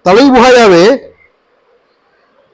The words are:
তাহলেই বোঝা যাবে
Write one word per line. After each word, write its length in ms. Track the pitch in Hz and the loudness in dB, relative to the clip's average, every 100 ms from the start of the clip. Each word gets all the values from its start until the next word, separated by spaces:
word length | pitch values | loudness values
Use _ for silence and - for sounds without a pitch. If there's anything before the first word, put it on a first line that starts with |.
তাহলেই 260 | 175 208 277 | -4 0 0
বোঝা 220 | 254 254 | 0 0
যাবে 600 | 247 220 170 196 269 - _ _ _ _ _ _ _ _ _ _ _ _ _ _ | 0 0 0 0 -4 -10 _ _ _ _ _ _ _ _ _ _ _ _ _ _